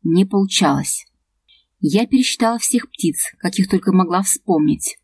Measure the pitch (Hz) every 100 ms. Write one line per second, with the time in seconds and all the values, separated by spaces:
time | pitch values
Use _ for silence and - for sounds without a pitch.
0 | 170 170 196 202 196 - 165 139 147 -
1 | - _ _ _ _ _ _ _ 160 190
2 | 233 262 254 - 226 233 - 240 - -
3 | 165 147 - - 196 202 190 190 190 185
4 | 180 180 196 - - 165 151 156 - -